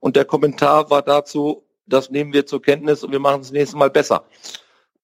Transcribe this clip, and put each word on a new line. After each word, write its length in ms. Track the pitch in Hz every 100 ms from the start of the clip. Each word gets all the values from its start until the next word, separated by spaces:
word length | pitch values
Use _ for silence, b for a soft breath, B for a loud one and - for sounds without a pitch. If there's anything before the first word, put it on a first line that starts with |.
und 160 | 135 135
der 100 | 139
Kommentar 640 | 151 147 135 143 151 151
war 120 | 143
dazu, 640 | 139 147 143 151 147 156 _ _ -
„Das 240 | 131 131
nehmen 220 | 139 147
wir 140 | 143 143
zur 160 | 139
Kenntnis 400 | - 143 151 147
und 100 | -
wir 80 | 139
machen 200 | 139 139
es 120 | 131
nächstes 240 | 139 139 147
Mal 140 | 139
besser.“ 340 | 147 - 92 - B B B B B B _